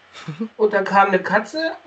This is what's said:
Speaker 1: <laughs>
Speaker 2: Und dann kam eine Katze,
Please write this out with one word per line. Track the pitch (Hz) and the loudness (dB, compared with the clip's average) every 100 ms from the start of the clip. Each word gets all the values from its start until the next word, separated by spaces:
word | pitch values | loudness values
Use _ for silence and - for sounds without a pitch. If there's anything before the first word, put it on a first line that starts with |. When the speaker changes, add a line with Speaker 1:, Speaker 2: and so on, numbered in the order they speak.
| _ - - | _ -16 -14
Speaker 1:
<laughs> | 151 220 - | -10 -10 0
Speaker 2:
Und | 214 | 0
dann | 208 190 | 0 2
kam | 196 196 | 4 4
eine | 185 | 2
Katze, | 180 208 214 311 320 - | 0 -2 -2 -4 -6 -6